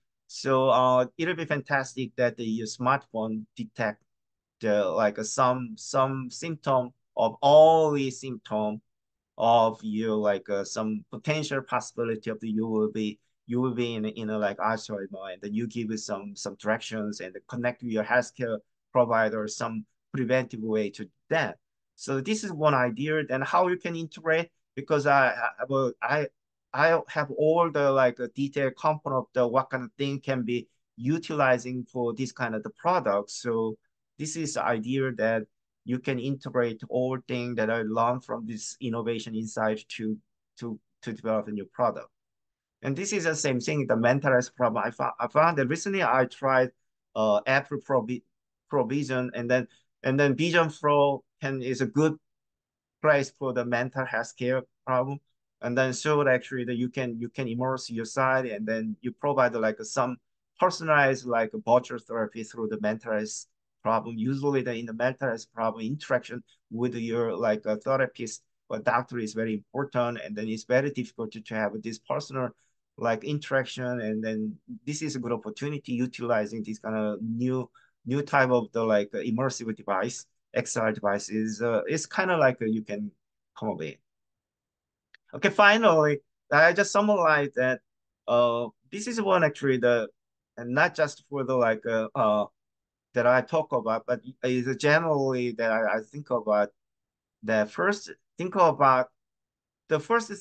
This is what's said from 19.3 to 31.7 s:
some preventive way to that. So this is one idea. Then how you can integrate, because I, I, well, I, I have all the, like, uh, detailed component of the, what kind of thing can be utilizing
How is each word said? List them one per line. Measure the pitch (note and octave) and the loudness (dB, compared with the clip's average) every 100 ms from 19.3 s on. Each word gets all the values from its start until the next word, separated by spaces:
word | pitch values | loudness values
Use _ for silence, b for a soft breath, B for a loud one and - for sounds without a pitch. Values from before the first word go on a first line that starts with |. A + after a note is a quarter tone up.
| A2 G#2+ | 0 -6
some | - A#2 A2 G#2+ _ _ | -6 -6 -6 -10 _ _
preventive | C3+ A#2+ B2+ A#2 A#2 | -4 0 0 -2 -6
way | A2 G#2+ G#2 | -2 -2 -2
to | G2+ G2+ _ - | -6 -14 _ -4
that. | D#3+ A#2 - _ _ _ - | -2 -2 -6 _ _ _ -12
So | - C3+ | -4 -4
this | C3+ G#3+ | -2 -4
is | G#3+ | -4
one | D#3 D3+ | 0 2
idea. | C3+ B2 A2+ D3 D#3 | 4 2 0 -2 -2
Then | C3 C3 | -2 -2
how | C3+ F3 F3+ | 0 2 2
you | F3+ | 0
can | F3 E3+ | -4 -6
integrate, | D#3+ - D#3+ D#3+ F3 _ _ - | -8 -6 0 0 0 _ _ -10
because | C#3 D3+ C#3+ | -2 0 4
I, | C#3 B2+ | 4 4
I, | A2 A#2 - B2+ | 2 -4 -4 -2
well, | C3+ B2+ - | 0 0 -2
I, | - D3 C#3+ _ _ _ _ | -2 -2 -2 _ _ _ _
I | B2+ E3 E3 - | 2 4 4 0
have | D#3+ C#3+ | -4 -4
all | C#3 D3+ E3 E3+ | 0 2 4 2
the, | D3 C#3+ | 2 2
like, | C3+ B2+ B2 | 4 4 2
uh, | A#2+ - | -6 -4
detailed | C#3 C#3 C3+ - | -4 -2 -2 0
component | D#3 D#3 C#3 C3 | -2 -2 -2 -4
of | B2 | -2
the, | C3 A#2+ | 0 2
what | B2+ B2+ | 2 0
kind | C3 | -4
of | A#2+ - | -6 -6
thing | C#3 C#3 | -4 -4
can | - B2+ | -2 -2
be | A#2 A#2+ - _ _ - | -2 -4 -6 _ _ -8
utilizing | B2 D#3+ E3 D3 C3+ B2+ B2+ | -2 -2 -2 0 2 2 0